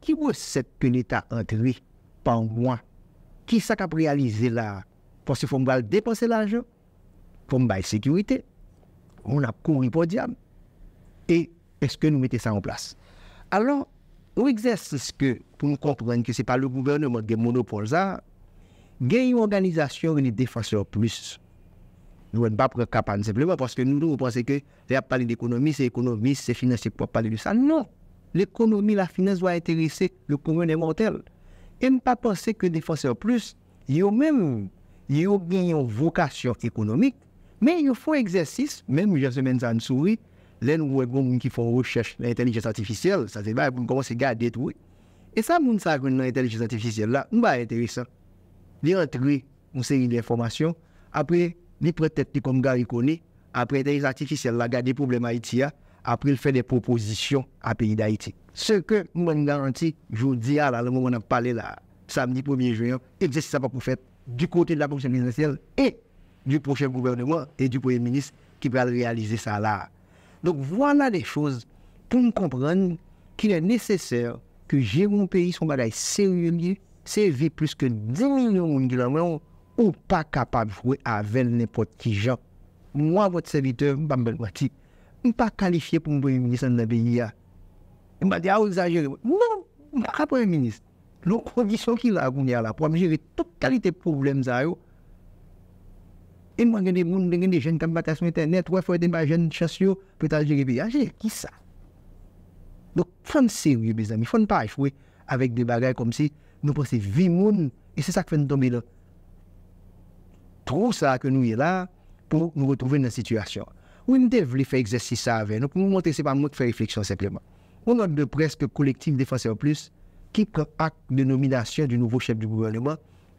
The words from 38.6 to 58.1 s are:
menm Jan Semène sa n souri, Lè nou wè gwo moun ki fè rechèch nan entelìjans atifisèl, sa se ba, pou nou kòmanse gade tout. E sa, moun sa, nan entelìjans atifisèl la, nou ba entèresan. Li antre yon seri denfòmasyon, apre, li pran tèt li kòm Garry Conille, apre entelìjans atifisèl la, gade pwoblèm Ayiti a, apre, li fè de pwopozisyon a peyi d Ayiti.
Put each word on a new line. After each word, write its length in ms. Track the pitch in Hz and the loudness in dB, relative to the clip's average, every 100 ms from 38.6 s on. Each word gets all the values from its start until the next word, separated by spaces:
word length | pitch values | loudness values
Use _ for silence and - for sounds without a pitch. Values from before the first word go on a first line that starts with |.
| 285 - - | -6 -6 -2
menm 300 | 135 208 156 | 0 2 2
Jan 160 | 135 | 0
Semène 300 | 127 131 127 | 0 0 0
sa 80 | 120 | 0
n 80 | 113 | -2
souri, 380 | - 131 175 226 - - - - | 0 0 0 0 -4 -20 -20 -6
Lè 160 | 117 160 | 0 0
nou 240 | 147 135 | 0 0
wè 60 | 127 | 0
gwo 140 | 131 | 0
moun 160 | 131 127 | 0 0
ki 80 | 127 | -2
fè 120 | - | -2
rechèch 540 | 117 120 123 120 113 - | 0 0 0 -2 -4 -6
nan 100 | 120 | -4
entelìjans 360 | 117 123 113 113 | 0 0 0 -4
atifisèl, 600 | 110 110 110 175 196 107 | -6 -6 -2 0 0 -2
sa 120 | 110 | -6
se 100 | 101 117 | -4 0
ba, 140 | 147 | -2
pou 80 | 127 | -2
nou 80 | 117 | -2
kòmanse 280 | 131 131 120 | -2 -2 -2
gade 320 | 135 113 120 | -2 0 -2
tout. 240 | 113 143 - - - - - - | -2 -6 -8 -20 -20 -20 -20 -8
E 120 | - 220 | -4 2
sa, 140 | 349 | 2
moun 160 | 269 214 | 2 2
sa, 160 | 175 147 | 0 0
nan 240 | 135 131 127 | 0 0 0
entelìjans 400 | 123 127 113 117 | 0 -2 -2 -4
atifisèl 460 | 117 117 110 107 | -2 -4 -2 0
la, 100 | 135 139 | 0 0
nou 140 | 226 | 2
ba 100 | 226 131 | 2 2
entèresan. 480 | 113 117 117 - 120 _ - - _ - - - | -2 -4 -4 -6 -10 _ -20 -20 _ -20 -20 -4
Li 120 | 143 190 | 0 2
antre 400 | 151 123 135 143 - _ _ | 0 0 0 0 -2 _ _
yon 120 | 131 120 | -8 0
seri 220 | 139 123 | 2 2
denfòmasyon, 640 | 117 110 117 117 - 156 165 _ - - 156 | 0 -2 -2 -2 -2 -2 -2 _ -20 -10 -4
apre, 380 | 147 175 175 - - - | 0 2 0 -4 -18 -2
li 120 | 156 160 | -2 0
pran 160 | 156 | -2
tèt 220 | 151 131 139 | 0 -2 -2
li 60 | |
kòm 160 | 135 131 | 0 0
Garry 200 | 131 127 120 | 2 0 0
Conille, 340 | 120 131 165 _ _ _ 123 | 0 0 -2 _ _ _ -4
apre 240 | 120 139 | -2 0
entelìjans 300 | 135 143 139 | 0 0 0
atifisèl 480 | 131 143 151 127 117 | -4 -6 -4 -2 0
la, 80 | 120 | 0
gade 240 | 123 123 127 | 0 -2 -2
pwoblèm 300 | 135 123 120 | 0 0 -2
Ayiti 320 | 120 113 120 | -4 -2 -2
a, 60 | 139 - - - | -2 -4 -20 -10
apre, 300 | - 117 143 | -4 0 0
li 60 | 135 | 0
fè 120 | 147 | 2
de 120 | 131 117 | 0 2
pwopozisyon 800 | 127 113 120 107 110 - 139 - - | 0 2 0 0 -4 -2 -2 -2 -8
a 100 | 117 107 | -4 0
peyi 180 | 110 107 | 0 0
d 80 | |
Ayiti. 300 | 107 | 0